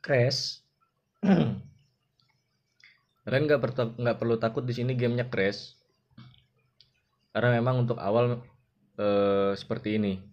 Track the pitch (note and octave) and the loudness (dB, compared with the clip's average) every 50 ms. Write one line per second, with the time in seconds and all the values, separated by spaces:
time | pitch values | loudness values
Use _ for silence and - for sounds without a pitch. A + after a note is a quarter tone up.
0 | - - C#3+ B2+ A#2+ C3 C3+ - - - - - _ _ _ _ _ _ _ _ | -2 0 2 2 2 2 0 -4 -6 -8 -10 -14 _ _ _ _ _ _ _ _
1 | _ _ _ _ - F#3+ G3 E3+ D#3 B2 G2 - - - - _ _ _ _ _ | _ _ _ _ 2 4 4 4 4 0 -2 -6 -10 -16 -20 _ _ _ _ _
2 | _ _ _ _ _ _ _ _ _ _ _ _ _ _ _ _ _ - _ _ | _ _ _ _ _ _ _ _ _ _ _ _ _ _ _ _ _ -20 _ _
3 | _ _ _ _ _ G#2+ A#2+ C3+ D3+ D3+ D3 C3+ - A2+ - - A#2+ A2+ A2+ - | _ _ _ _ _ -2 0 0 2 2 2 2 2 -2 -2 -2 -4 -4 -4 -2
4 | A#2+ A#2+ A2 - A#2 A#2 A#2 A2+ - A2+ A2 C#3+ B2 B2 A#2+ A#2+ A#2+ B2+ C3 B2+ | -2 -2 0 0 0 0 0 0 0 -2 -2 -4 -6 -4 -4 -4 -2 -2 -2 0
5 | B2 A#2+ A#2+ B2 B2 B2+ - - F#2+ G2 G#2 - - - - _ _ _ _ _ | 0 0 0 -2 -4 -4 -2 0 0 0 -2 -4 -14 -20 -20 _ _ _ _ _
6 | _ _ _ - - - - _ _ _ _ _ _ _ _ _ _ _ _ _ | _ _ _ -20 -20 -20 -20 _ _ _ _ _ _ _ _ _ _ _ _ _
7 | _ _ _ _ _ _ _ G#2+ A2+ B2 A#2+ A#2 A#2 B2+ B2+ B2+ B2 B2 A#2+ - | _ _ _ _ _ _ _ 0 2 2 2 2 2 2 2 0 0 0 -2 -4
8 | - G2 G#2 A#2 B2 B2 A#2+ A#2+ - - _ _ _ _ _ _ _ _ _ - | -2 0 2 2 2 2 0 -4 -8 -18 _ _ _ _ _ _ _ _ _ -2
9 | G#2 G#2 G2+ G2+ G2+ G2+ G2 G2 G2 G2 G2 G2 - - A2+ - - G#2+ G#2+ G#2+ | 0 2 2 4 4 4 2 2 2 0 -2 -4 -6 -8 -8 -6 -4 -2 -2 0
10 | G#2+ G2+ F#2+ F#2 - - | 0 -2 -2 -4 -10 -20